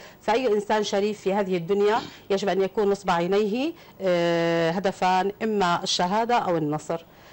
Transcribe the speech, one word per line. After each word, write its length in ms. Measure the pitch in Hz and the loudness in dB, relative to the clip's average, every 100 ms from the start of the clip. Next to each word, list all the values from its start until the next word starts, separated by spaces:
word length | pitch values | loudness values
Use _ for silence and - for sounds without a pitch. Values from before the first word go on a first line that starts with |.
| - - | -20 -8
فأي 320 | - 226 254 | -2 0 2
إنسان 280 | 208 202 214 | 0 0 -2
شريف 360 | 208 202 208 208 | 0 0 0 -2
في 140 | 190 | -2
هذه 220 | 202 190 180 | -2 0 -2
الدنيا 420 | 165 202 208 233 - - - | 0 2 2 2 -4 -16 -4
يجب 180 | 196 196 | -2 0
أن 140 | 180 | 0
يكون 280 | 190 - 202 | 0 0 0
نصب 200 | 196 185 | 0 0
عينيه، 600 | 170 175 202 214 240 311 - - - | 0 2 0 0 -2 -4 -6 -20 -4
آه، 680 | 190 175 170 170 170 170 165 | 0 2 2 2 2 2 0
هدفان، 640 | 185 190 - 185 185 196 - | 0 -2 0 0 2 0 -2
إما 400 | 226 208 180 175 | -2 0 2 0
الشهادة 520 | 190 - 180 214 233 240 | -2 -2 0 0 2 0
أو 180 | 185 165 | 2 0
النصر. 480 | 151 151 - 165 - - - | 0 -4 -4 -8 -8 -20 -20